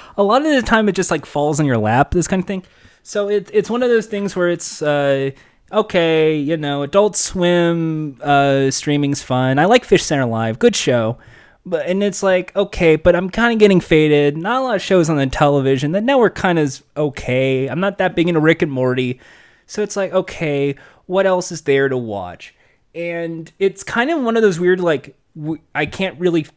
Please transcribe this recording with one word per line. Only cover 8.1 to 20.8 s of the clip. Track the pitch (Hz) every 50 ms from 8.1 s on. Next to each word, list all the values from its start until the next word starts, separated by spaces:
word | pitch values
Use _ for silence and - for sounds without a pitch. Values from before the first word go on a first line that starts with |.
| 135 120 -
uh, | 143 143 139 143 139 139 135 139 135 131
streaming's | - - - 147 147 147 139 143 139 -
fun. | - 131 127 127 131 131 139
I | 156
like | 185 233 254 -
Fish | - 208 160 -
Center | - 165 139 131
Live, | 120 113 113 113 113 110 -
good | - 240 202
show. | - - - 127 120 113 110 120 - - - - - - _ _ _ -
But, | 185 185 160 139
and | 151 180 196 202
it's | 202 180 - -
like, | 196 185 185 180 - -
okay, | 196 202 190 - - 180 165 156
but | 156 - 180 175
I'm | - 190 185
kinda | - - 233 233 233
getting | 226 208 208 196 180
faded. | - - 175 156 156 151 147 147 147 147 143 156
Not | 165 202 240 262 262
a |
lot | 254 226
of | 185 -
shows | - 196 185 165 151
on | 165 147
the | 139
television. | 131 - - 151 143 143 143 131 135 135 131 123 143 165
The | 202
network | 214 247 285 262 233 185 -
kinda's | - - 190 175 165 151 139 131 - _ _ -
okay. | - 151 147 135 - - - 123 127 131 135 131 131 131 135
I'm | 120 160
not | 190 202 196 -
that | 190 185 -
big | - 165 175
into | 175 156
Rick | 151 156 165 - 175
and | 160 135
Morty. | 131 127 127 127 127 127 123 123 127 - - - - - _ _ _ _
So | - - - 208
it's | 208 -
like, | 208 196 180 185
okay, | 190 190 190 - - 165 151 143 139 139 143 135 -